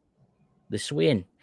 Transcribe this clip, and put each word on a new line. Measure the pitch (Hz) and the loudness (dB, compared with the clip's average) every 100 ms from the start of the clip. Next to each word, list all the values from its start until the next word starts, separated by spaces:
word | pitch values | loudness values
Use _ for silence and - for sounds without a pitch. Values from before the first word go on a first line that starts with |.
| _ _ _ _ _ _ - | _ _ _ _ _ _ -8
the | 107 | -8
swaying." | - 143 160 113 92 _ | -4 0 2 2 -2 _